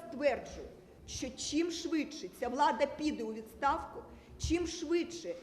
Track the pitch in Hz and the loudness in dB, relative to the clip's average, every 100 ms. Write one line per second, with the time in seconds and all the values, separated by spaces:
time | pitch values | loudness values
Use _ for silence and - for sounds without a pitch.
0 | - 269 285 233 - - 135 - - - | -6 2 4 4 0 -10 -12 -14 -20 -18
1 | - - 254 - - 294 339 330 330 320 | -10 -6 -6 -6 0 2 2 0 0 0
2 | 247 - 185 - 240 254 302 240 277 - | 0 -4 -10 -4 -2 4 4 6 2 2
3 | 302 226 220 220 220 - 277 320 - - | 0 0 -2 -4 -8 0 2 2 0 -10
4 | - - - - - 339 330 - 294 339 | -12 -16 -18 -6 2 2 2 -2 2 2
5 | - - 175 - | 2 -4 -6 -8